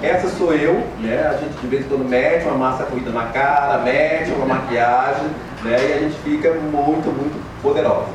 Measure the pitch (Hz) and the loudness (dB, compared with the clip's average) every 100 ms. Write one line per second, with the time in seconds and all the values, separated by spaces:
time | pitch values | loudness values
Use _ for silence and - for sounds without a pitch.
0 | - 180 185 - 175 151 147 196 - - | 2 0 0 0 2 4 4 2 0 -6
1 | 220 - 151 135 151 143 127 135 135 135 | -2 0 0 0 -4 -6 -2 -2 0 -2
2 | 127 123 135 170 147 131 131 131 - 123 | 2 2 4 2 0 0 0 0 -4 -4
3 | 113 117 117 131 139 143 - 131 123 135 | -4 -4 -4 0 2 2 2 0 2 2
4 | 156 160 160 147 131 127 131 120 120 143 | 2 0 -2 -2 0 -2 -2 0 2 2
5 | 160 - 151 - - - 113 120 139 151 | 2 -2 -4 -6 -10 -8 0 2 2 0
6 | 151 - 147 151 165 160 151 147 143 160 | -2 -2 -2 2 2 2 0 0 2 2
7 | - 135 147 - - - 139 - - - | 0 -2 -4 -6 -10 -4 0 2 2 0
8 | - | -2